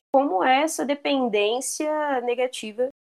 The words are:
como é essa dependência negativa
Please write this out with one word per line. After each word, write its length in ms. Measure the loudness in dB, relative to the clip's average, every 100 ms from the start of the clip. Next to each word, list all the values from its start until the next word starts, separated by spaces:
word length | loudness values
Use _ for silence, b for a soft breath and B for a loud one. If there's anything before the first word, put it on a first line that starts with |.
| _
como 280 | 2 2 2
é 200 | 4 4
essa 240 | 2 -2 -2
dependência 1400 | -2 0 0 0 2 0 0 -4 -4 -2 -2 -2 -2
negativa 680 | -2 -2 -2 -4 -10 -4 -4 -4 _